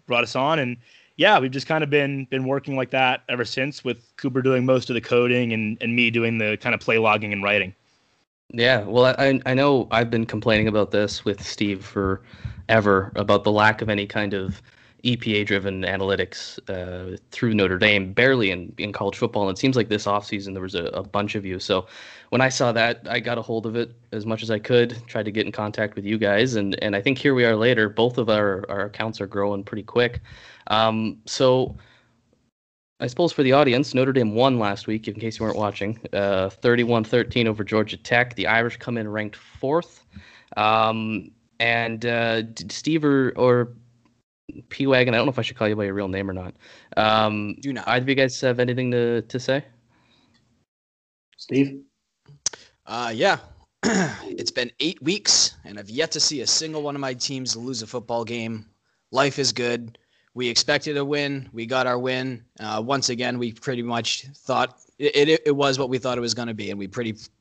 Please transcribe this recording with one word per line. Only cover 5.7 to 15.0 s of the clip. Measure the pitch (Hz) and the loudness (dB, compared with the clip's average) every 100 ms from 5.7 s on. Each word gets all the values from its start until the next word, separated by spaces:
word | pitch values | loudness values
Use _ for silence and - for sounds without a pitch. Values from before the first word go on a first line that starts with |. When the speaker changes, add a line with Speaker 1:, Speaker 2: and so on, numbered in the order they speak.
| 117 | -4
Speaker 1:
and | 117 | -2
me | 120 117 | 2 2
doing | 117 117 113 | 2 0 0
the | 107 107 | -2 -2
kinda | 123 107 | -2 -2
play | - 113 | 2 2
logging | 110 107 104 | 4 2 0
and | 101 | -2
writing. | 101 104 95 - _ _ _ _ _ _ _ | 0 0 0 -10 _ _ _ _ _ _ _
Speaker 2:
Yeah, | 117 120 120 | 0 4 4
well, | 101 120 127 - | 4 4 4 6
I, | 139 131 131 | 2 2 2
I | |
know | 131 143 135 - | 2 4 2 2
I've | 117 117 | 0 2
been | 113 113 | 0 -2
complaining | 107 117 107 110 | -2 2 4 4
about | 104 98 | 2 2
this | 104 104 - | 2 0 -2
with | - 101 | -4 -4
Steve | - - 104 95 | -6 -4 -2 -2
forever, | - 101 98 95 - - - - - 110 104 95 98 | -6 -2 -2 -2 -8 -14 -14 -10 2 2 4 2 2
about | 104 101 101 | -4 2 4
the | 104 | 4
lack | 104 107 107 | 4 4 2
of | 110 | -2
any | 101 101 | -2 -2
kind | 110 101 | -4 -4
of | 98 95 92 - - _ _ | -4 -6 -8 -14 -20 _ _